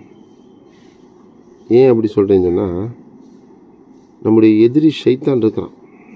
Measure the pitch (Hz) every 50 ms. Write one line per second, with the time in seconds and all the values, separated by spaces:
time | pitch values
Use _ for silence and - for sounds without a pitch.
0 | - - - - - - _ _ - - _ _ _ _ _ _ _ _ _ _
1 | _ - _ _ - - _ _ _ _ - - - - 110 123 135 131 120 113
2 | 110 104 - 110 101 98 101 95 90 90 87 95 104 92 87 90 101 120 120 -
3 | - - - - - - - - _ - - _ _ _ _ _ - _ - _
4 | _ _ _ - - 110 110 110 110 110 107 107 113 120 123 151 156 156 139 -
5 | - 127 127 131 - 151 135 123 110 110 101 - 87 - - _ _ - - -
6 | - - -